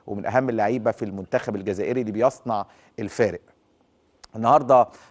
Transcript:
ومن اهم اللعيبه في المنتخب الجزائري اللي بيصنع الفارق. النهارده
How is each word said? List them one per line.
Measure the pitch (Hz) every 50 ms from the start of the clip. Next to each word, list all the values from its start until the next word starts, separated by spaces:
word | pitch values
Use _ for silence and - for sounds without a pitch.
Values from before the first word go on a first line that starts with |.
| _
ومن | - 104 101 -
اهم | - 107 127 135 127
اللعيبه | 117 110 104 104 123 127 107 117
في | 107 - 117
المنتخب | 101 98 98 92 - - 127 - 123 104
الجزائري | 98 98 107 98 92 78 80 123 127
اللي | 123 107
بيصنع | 101 107 120 135 - - - 120 113 101 98 - _ _ _ _ _ -
الفارق. | 107 98 - - 117 101 87 87 - _ _ _ _ _ _ _ _ _ _ _ _ _ _ _ - - -
النهارده | 113 110 117 139 156 139 120 135 123 113 - - - - -